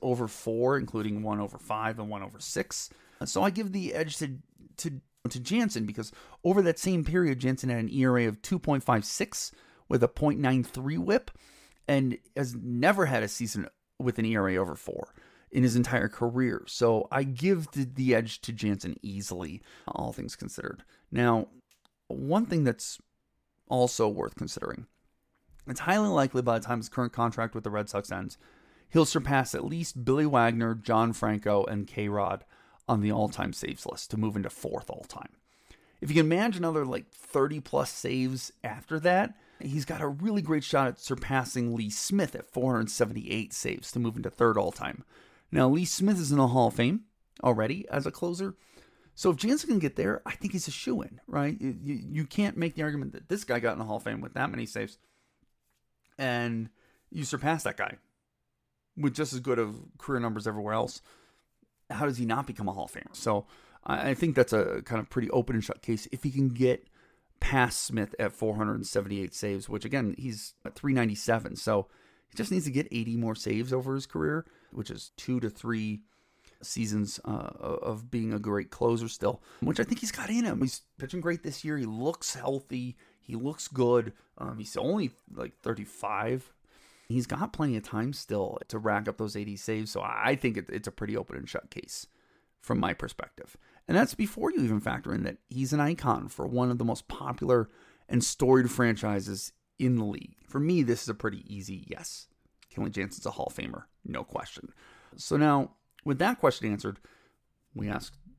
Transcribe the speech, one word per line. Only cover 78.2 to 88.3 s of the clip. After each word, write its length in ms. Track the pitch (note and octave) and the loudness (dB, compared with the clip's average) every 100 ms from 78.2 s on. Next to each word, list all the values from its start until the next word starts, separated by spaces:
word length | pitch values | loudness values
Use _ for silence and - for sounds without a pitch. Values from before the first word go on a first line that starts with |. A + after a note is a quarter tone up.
| A2 | -2
a 60 | G#2+ | -2
great 320 | G#2+ G2+ F2 | -2 -2 -2
closer 380 | - A#2+ A#2 A2+ | 0 2 2 -2
still, 340 | - G#2 - - - | -2 -2 -2 -8 -4
which 180 | - E3 | -2 0
I 60 | |
think 160 | A3+ A#3 | 0 -2
he's 100 | G#3+ | -4
got 200 | - - | -6 -2
in 140 | A#3 | 0
him. 180 | A3+ - | 0 0
He's 180 | C3 - _ - | -2 -4 _ -14
pitching 220 | C3 F3+ | -10 -4
great 220 | E3 E3+ | -4 -4
this 200 | - C3+ | -6 -8
year. 140 | D#3 D3+ | -4 -4
He 80 | |
looks 500 | A2+ A2 C3+ - - | -4 -2 -2 -2 -6
healthy. 640 | C#3 C3+ C#3 - C3 B2 B2 _ _ | -4 -2 -4 -4 -8 -8 -10 _ _
He 160 | - A2+ | -10 -6
looks 320 | C3+ D3+ - | -6 -6 -4
good. 460 | C3 A#2+ A#2+ A2+ - _ - | 2 6 6 4 -6 _ -12
Um, 180 | - A2+ | -10 -10
he's 180 | G#2+ - | -8 -2
only, 340 | C#3 G#3 C#3 - - | 0 0 0 -6 -16
like, 220 | - B2 - | -12 -12 -8
thirty-five. 920 | - G#2+ G#2 - G#2 G2+ A2+ B2+ - _ _ _ - _ - | -6 -6 -8 -8 -6 -2 -2 -4 -6 _ _ _ -20 _ -4
He's 180 | A#2+ A#2+ | -2 0
got 260 | - G#3 | -2 -4
plenty 240 | - D3+ A2 | -2 -2 -2
of 60 | |
time 320 | - A2 A#2+ | -4 -4 -4
still 440 | C#3+ - | -6 -4